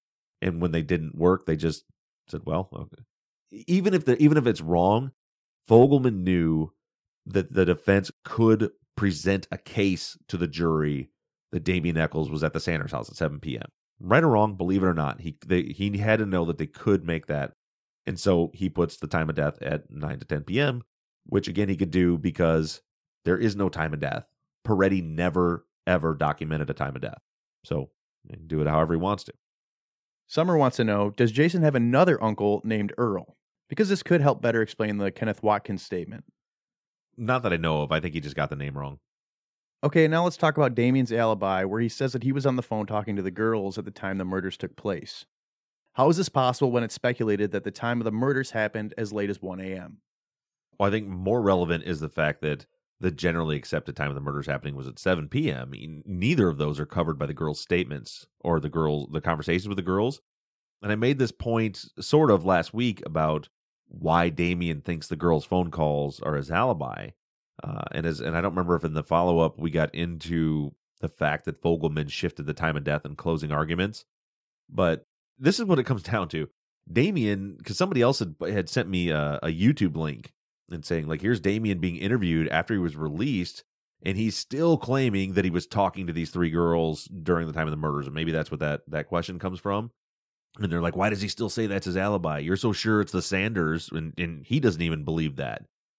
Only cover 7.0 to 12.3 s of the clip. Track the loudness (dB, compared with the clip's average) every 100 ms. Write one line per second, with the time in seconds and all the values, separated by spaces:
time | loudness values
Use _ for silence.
7 | _ _ -4 -2 2 4 4 4 4 4
8 | 2 -8 -6 4 6 6 2 -4 _ -2
9 | -2 0 0 0 -2 -12 -6 0 2 0
10 | -4 -14 -10 -4 -4 0 0 2 0 -2
11 | -6 _ _ _ _ -4 -2 0 0 0
12 | 0 -2 -4